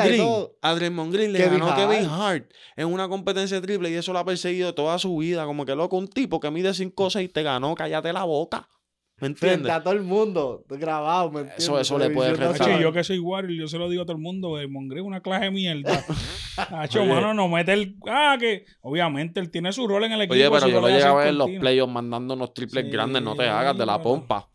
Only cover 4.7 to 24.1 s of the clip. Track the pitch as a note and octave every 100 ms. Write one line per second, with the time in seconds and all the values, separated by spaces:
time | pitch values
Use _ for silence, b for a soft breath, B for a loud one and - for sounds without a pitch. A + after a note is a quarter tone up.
4.7 | D3 D3+ F3 F#3+ D#3+ D#3+ F3 D3+ D3 C3+
5.7 | C#3 F3 F#3 G3 B3+ A#3 D3+ D3+ D#3+ F#3
6.7 | F#3 F#3 - F#3+ G#3 F3+ D#3 D3+ B2+ C#3
7.7 | E3+ D#3+ D#3 D#3+ E3+ F3+ D3 E3+ - -
8.7 | _ _ _ _ - C#3 D3 E3+ F3 C3+
9.7 | E3 F3 G#3 F3+ G3+ A3 F3 C3+ G2+ -
10.7 | C#3 D#3+ D3+ D3+ F3+ E3+ D3 C#3 F#2+ D3
11.7 | C#3+ C3 C#3 C3 C#3+ B2+ B2 E3+ F3 G#3
12.7 | F3+ D#3+ E3+ E3+ F#3 F3 F#3+ F#3 E3 D#3
13.7 | E3 F3 F3 F3 D#3+ E3 F#3+ F3+ D3+ C#3
14.7 | C#3 C3+ C#3 G3+ F#3+ F#3 F#3+ G3 G3 F#3
15.7 | D3+ D3+ F3 - D3+ - - - - -
16.7 | E3+ D3+ B2 G3 E3 - G#3+ F3+ E3+ F3
17.7 | G3+ G3 G3+ - C4 D4 C4+ A#3 G3+ b
18.7 | b B2 D#3+ E3+ C#3 E3 F#3 E3+ F3 F3
19.7 | A3+ A3+ G3+ A3 G#3+ F#3+ B2+ C#3+ D3 C3
20.7 | A#2+ A#2+ C3+ C#3 C#3+ D3 C#3+ F3+ F#3+ C3
21.7 | C3 B2+ A#2+ A#2+ A#2 B2+ C3 B2 - A#2+
22.7 | C3 A#2 A2+ A#2 C3+ A2+ A2+ B2 G#2+ C3+
23.7 | G#2 A2 G#2 A2+